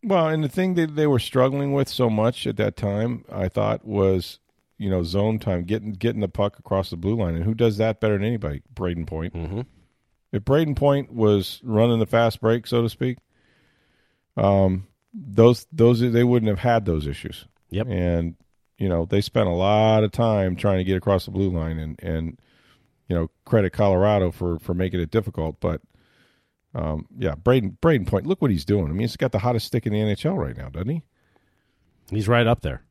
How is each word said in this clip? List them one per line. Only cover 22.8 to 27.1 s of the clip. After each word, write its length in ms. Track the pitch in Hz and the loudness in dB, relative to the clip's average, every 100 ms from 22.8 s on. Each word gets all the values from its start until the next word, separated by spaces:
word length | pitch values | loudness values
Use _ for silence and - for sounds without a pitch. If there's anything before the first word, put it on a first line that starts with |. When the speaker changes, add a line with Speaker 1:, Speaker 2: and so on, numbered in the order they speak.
| _ _ _ | _ _ _
Speaker 1:
you 60 | |
know, 160 | 85 82 _ | -4 -4 _
credit 260 | - 113 95 | 0 2 2
Colorado 600 | - 101 92 101 104 90 | 2 2 4 4 2 0
for, 260 | - 90 82 | -2 -4 -4
for 160 | - | -4
making 240 | 87 92 90 | -4 -2 -2
it 120 | 80 | -2
difficult. 480 | 110 104 - 80 71 | -2 -2 -6 -6 -4
But, 200 | 87 82 _ _ _ _ _ _ _ _ _ | -4 -4 _ _ _ _ _ _ _ _ _
um, 320 | - 78 78 - | -6 -4 -6 -8